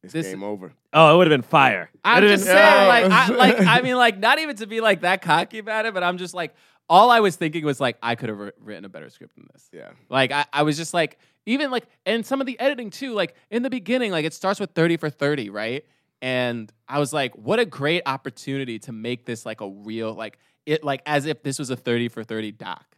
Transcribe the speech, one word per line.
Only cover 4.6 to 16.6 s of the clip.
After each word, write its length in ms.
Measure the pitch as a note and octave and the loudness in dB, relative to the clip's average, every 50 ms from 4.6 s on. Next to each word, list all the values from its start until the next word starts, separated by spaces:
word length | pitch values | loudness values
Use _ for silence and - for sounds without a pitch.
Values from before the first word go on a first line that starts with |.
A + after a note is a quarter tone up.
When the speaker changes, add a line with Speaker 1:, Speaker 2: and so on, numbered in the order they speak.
| A3 G#3 | -12 -10
Speaker 2:
be, 120 | A3 A3+ | -8 -2
like, 220 | A3 A3 G3 E3 | 0 0 0 0
that 200 | D3+ F3+ F#3 F#3+ | 0 -2 -2 -2
cocky 360 | - E3 D3+ E3 F#3 G#3+ - A3 | 0 0 0 0 0 -4 -8 -14
about 260 | G#3 G#3 G#3+ A3 A3 | -10 -8 -6 -4 -4
it, 80 | A3+ G#3 | -4 -4
but 100 | F#3+ F3+ | -4 -4
I'm 140 | F3 F3+ F3+ | -4 -4 -6
just, 160 | F#3 F3 F3 | -10 -12 -10
like, 200 | F3+ E3+ D3 _ _ _ _ _ _ _ _ | -10 -10 -10 _ _ _ _ _ _ _ _
all 200 | D#3+ F#3 G#3+ B3 | 8 8 8 8
I 100 | A#3+ A#3 | 8 6
was 160 | G#3+ G3 D#3+ | 4 2 0
thinking 300 | - F3 D#3 D3+ E3+ D3+ | -2 -6 -6 -6 -4 -4
was, 140 | D3 C#3 - | -4 -4 -2
like, 160 | C#3 B2 A2+ _ | -2 -4 -4 _
I 140 | - A#2 A#2+ | -6 -6 -6
could 140 | A#2 - A#2 | -6 -6 -10
have 80 | G#2+ G2+ | -10 -10
wr-, 120 | G2+ G2+ - _ | -12 -16 -16 _
written 240 | _ G#2+ G#2+ E2+ G2 | _ -18 -18 -16 -18
a 40 | - | -18
better 200 | _ D2+ - - | _ -20 -20 -20
script 260 | _ _ - - _ | _ _ -20 -20 _
than 120 | _ - _ _ | _ -20 _ _
this. 140 | _ _ _ _ | _ _ _ _
Speaker 1:
Yeah. 160 | E2+ - - _ _ _ _ | -20 -20 -20 _ _ _ _
Speaker 2:
Like, 220 | B2 C3 C3 B2 | 0 0 0 0
I, 140 | C3+ C#3+ C#3+ _ - | 0 -4 -4 _ -2
I 100 | C#3+ D3+ | 0 0
was 140 | D3+ D3 D3 | 0 0 -4
just, 160 | E3+ - - | -6 -6 -2
like, 240 | F3 D#3+ D3 _ _ _ _ _ _ _ | -2 -2 -2 _ _ _ _ _ _ _
even, 260 | - A#3 C#4 D4+ C#4 | -4 -4 -2 -2 -4
like, 140 | B3+ A#3+ - _ _ _ _ | -4 -6 -8 _ _ _ _
and 200 | - A3 A#3 A3+ | -4 -4 -4 -4
some 140 | - C4+ C4+ | -6 -6 -6
of 60 | C4+ B3 | -6 -8
the 120 | B3+ - | -8 -4
editing, 300 | A#3+ C#4 D4 B3 B3 G#3 | -4 -4 -4 -4 -10 -14
too, 220 | D#3+ - C4+ C4+ A#3 | -14 -12 -12 -10 -6
like, 220 | G3+ F#3 - _ _ _ _ | -6 -6 -6 _ _ _ _
in 140 | G#3 A#3 A#3+ | -8 -6 -6
the 60 | C4 | -4
beginning, 420 | A3+ B3+ F#3 F3 A#3+ B3+ B3 G#3+ | -6 -8 -6 -4 -4 -4 -2 -2
like, 120 | F#3 D#3+ D3+ | -4 -4 -4
it 100 | D#3+ - | -6 -8
starts 260 | - - F#3+ G3+ - | -6 -4 -4 -4 -4
with 120 | G3+ - | -6 -8
thirty 260 | _ - E3 E3+ E3+ D#3+ | _ 0 0 0 0 -2
for 120 | - D3+ | -4 -8
thirty, 400 | C#3 _ C#3+ C#3+ D3+ C#3 A#2 G2+ | -6 _ -4 -4 -2 -4 -6 -10
right? 340 | G2 G#2 G#2+ A2+ B2 C#3+ _ _ _ _ _ _ _ _ | -10 -8 -8 -6 -8 -10 _ _ _ _ _ _ _ _
And 500 | - B2+ B2+ B2+ B2 B2 A#2+ A#2 | -8 -6 -4 -2 -2 -4 -4 -8